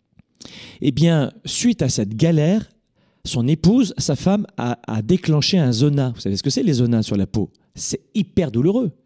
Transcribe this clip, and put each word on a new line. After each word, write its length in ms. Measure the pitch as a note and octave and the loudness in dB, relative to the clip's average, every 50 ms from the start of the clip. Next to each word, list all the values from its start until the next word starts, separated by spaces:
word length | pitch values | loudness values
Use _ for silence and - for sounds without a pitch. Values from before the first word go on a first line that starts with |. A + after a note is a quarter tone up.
| _ _ _ _ _ _ _ _ - - - - - - - - | _ _ _ _ _ _ _ _ -20 -20 -20 -20 -20 -20 -14 -4
Eh 100 | - D3 | -4 -2
bien, 400 | B2 C3 D#3+ E3+ E3 D#3 C3 - - - _ | 0 2 2 4 4 2 0 -2 -4 -10 _
suite 380 | - - - - B3 A3+ - D#3 | -8 -6 -2 0 0 0 0 -2
à 80 | B2+ | -2
cette 260 | - - A2 G2 A2 | -2 -2 -4 -4 -2
galère, 520 | A2 D#3+ E3 E3+ D3+ D3 E3 G3 A3 - - _ _ _ _ _ _ _ _ _ _ - | 0 2 2 2 2 2 2 0 0 -2 -6 _ _ _ _ _ _ _ _ _ _ -10
son 220 | - - B2+ A#2 | -6 -4 -2 0
épouse, 480 | C3 D#3+ D#3+ - F3 A3+ C4 A#3+ F3+ - - | 0 0 2 4 4 4 4 2 0 -2 -4
sa 180 | - - C#3+ | -4 -2 -4
femme, 300 | - - F#3 G3 G#3+ G3+ - _ | 0 0 0 0 0 -2 -4 _
a, 240 | - A#2+ A#2+ A#2+ - - - | -6 -4 -4 -4 -6 -6 -6
a 120 | A2 A2 G#2+ | -4 -4 0
déclenché 560 | A2+ F3+ F3+ - - D3+ D3 C3+ - G3 F#3 | 0 0 0 2 0 0 2 2 2 2 2
un 120 | D3+ B2+ | 2 2
zona. 420 | A#2 G#2+ C#3+ D3 C#3+ C#3 C3 B2+ A#2 | 2 2 2 2 2 0 -2 -2 -4
Vous 80 | - - | -6 -6
savez 140 | G2 G2+ | -4 -4
ce 60 | - - | -2 -2
que 80 | C#3+ | -2
c'est, 140 | - B3+ C4 | -2 0 0
les 80 | F#3+ C#3+ | 0 2
zonas 300 | A#2+ B2 A#2 A#2+ A2+ G#2 | 2 2 2 2 0 0
sur 140 | - G#2 | 0 -2
la 100 | G2+ F#2+ | -2 -2
peau ? 260 | - - A2 F#2+ - - _ _ _ _ | -2 -2 -4 -4 -4 -8 _ _ _ _
C'est 260 | - - - - - - _ _ | -12 -8 -8 -8 -8 -10 _ _
hyper 360 | G#3+ - - _ G3+ E3+ C3 | -4 -4 0 _ -2 -2 0
douloureux. 400 | G#2+ A#2 C3 F3 G3+ B3+ B3 D#3+ - _ _ | 0 0 0 2 2 0 -2 -2 -6 _ _